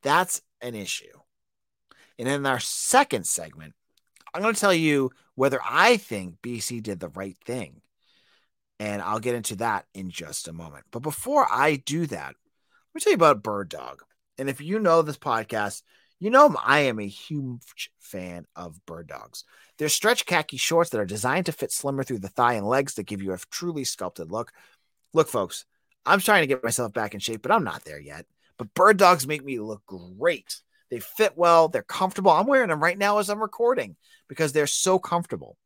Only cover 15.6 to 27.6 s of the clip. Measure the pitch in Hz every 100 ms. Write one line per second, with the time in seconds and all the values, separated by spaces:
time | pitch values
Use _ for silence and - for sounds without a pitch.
15.6 | 104 - _ _ _ _ 190 254 294 147
16.6 | 113 143 139 110 101 101 - 151 131 120
17.6 | - - - _ - 95 90 87 - -
18.6 | 87 80 - 82 80 69 - - - _
19.6 | _ _ 151 - 208 240 - 175 151 131
20.6 | - 165 170 113 101 104 120 151 175 156
21.6 | 131 - 139 135 131 120 95 - 120 117
22.6 | 101 131 139 - 101 104 95 92 - -
23.6 | 175 156 127 - 92 - 80 104 113 _
24.6 | _ _ _ _ _ 160 156 117 95 -
25.6 | - _ _ _ - 190 185 208 147 131
26.6 | 117 117 120 104 107 104 - 113 123 220